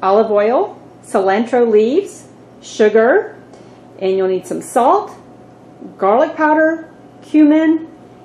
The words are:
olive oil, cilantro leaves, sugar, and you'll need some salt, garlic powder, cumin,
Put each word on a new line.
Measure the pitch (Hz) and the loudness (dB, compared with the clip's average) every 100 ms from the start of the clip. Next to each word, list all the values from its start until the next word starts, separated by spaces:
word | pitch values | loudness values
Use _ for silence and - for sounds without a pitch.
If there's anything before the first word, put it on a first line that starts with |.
olive | 190 202 214 | 0 0 2
oil, | 208 214 262 392 - - - | 0 0 0 -4 -8 -20 -20
cilantro | - 220 190 196 233 247 233 | -6 -4 0 -2 0 0 2
leaves, | 214 220 302 403 - - - - - | 2 2 0 -4 -8 -20 -20 -20 -20
sugar, | - - 214 214 233 359 - - - - - - - - | -14 0 2 2 2 2 -2 -12 -20 -20 -20 -20 -20 -8
and | 190 190 | -4 -2
you'll | 190 | -2
need | 185 - | -4 -6
some | 165 | -10
salt, | - 254 247 392 415 - - - - - - - - - | -4 0 2 0 -2 -14 -20 -20 -20 -20 -20 -20 -20 -4
garlic | 196 226 311 311 | 0 2 0 0
powder, | 302 302 320 320 - - - - | 0 2 0 -2 -10 -20 -20 -20
cumin, | - 302 302 311 320 320 - - - - | -4 2 4 4 2 0 -4 -20 -20 -20